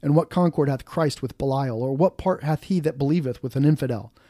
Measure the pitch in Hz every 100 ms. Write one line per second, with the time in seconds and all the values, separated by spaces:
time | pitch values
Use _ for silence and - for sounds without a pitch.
0 | 143 151 160 - 175 - 139 135 - -
1 | 156 - 127 - 139 135 135 113 127 135
2 | 180 - 190 185 147 151 - 185 151 131
3 | 139 175 131 120 127 135 143 151 131 117
4 | 104 _